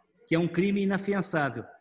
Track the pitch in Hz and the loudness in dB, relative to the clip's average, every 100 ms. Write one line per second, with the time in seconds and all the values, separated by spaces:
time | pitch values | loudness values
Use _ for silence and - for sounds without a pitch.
0 | _ _ - 165 170 170 202 202 196 190 | _ _ -2 0 2 2 2 2 0 0
1 | 196 202 - 160 139 117 - - | 0 -2 0 0 -2 -4 -12 -18